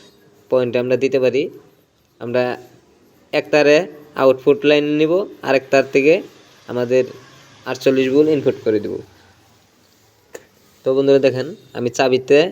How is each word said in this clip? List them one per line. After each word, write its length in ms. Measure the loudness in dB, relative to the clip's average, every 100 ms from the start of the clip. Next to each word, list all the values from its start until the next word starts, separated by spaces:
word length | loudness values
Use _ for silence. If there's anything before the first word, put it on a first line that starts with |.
| -20 _ _ _ _
পয়েন্টে 260 | -2 0 -2
আমরা 120 | -2 -2
দিতে 140 | 0 0
পারি। 180 | 0 -2 -4 -10 _ _ _ _ _ -16
আমরা 200 | -6 -4 -4 -6 -14 _ _ _ _ _ _ -6
এক 60 | 0
তারে 240 | 2 4 2 0 -10 -12 0
আউটপুট 360 | 2 2 2 2 2
লাইন 160 | 2 0 0
নিব, 140 | 0 0 -4 -8 -2
আরেক 160 | -2 0
তার 140 | 0 2
থেকে 200 | 2 2 2 -2 -20 _ _ -10
আমাদের 320 | -6 -2 0 -2 -8 -20 -20 -20 -16 -12
আটচল্লিশ 420 | -4 0 0 2
ভোল্ট 160 | 2 2 0
ইনপুট 220 | -2 -2 -2
করে 140 | -4
দেব। 100 | -4 -10 -14 _ _ _ _ _ _ _ _ _ _ _ _ -20 _ _ _ _ -2
তো 40 | 0
বন্ধুরা 240 | 2 4 2
দেখেন, 200 | -2 -8 -14 -16 -8
আমি 120 | -6 -2
চাবিতে 400 | 0 0 2 2 2